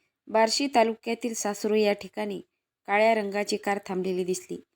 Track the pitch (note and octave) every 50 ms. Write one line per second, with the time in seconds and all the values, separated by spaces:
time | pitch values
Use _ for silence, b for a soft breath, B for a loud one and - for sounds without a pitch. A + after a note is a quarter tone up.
0 | _ _ _ _ _ - G#3 A3 A3 A3 A3 - C#4 C#4 C#4 B3+ A3 A3+ A3 -
1 | - A#3 A#3 A3+ - A#3+ A3+ - - G#3 G#3 - - G#3+ G#3+ G#3+ G#3+ G3+ G3+ G#3
2 | - F#3 - - G#3+ G#3 G3 F3 - _ _ _ _ _ _ _ _ - G3+ G#3
3 | A3 A3+ A3+ A3 G#3 G3+ F#3+ G3+ G#3 G3+ G#3+ G3+ - G#3 G3+ G3+ - - F#3+ F#3
4 | F#3 F#3+ F#3 F3+ F#3 F3+ F#3 F3+ - - E3+ - - _ _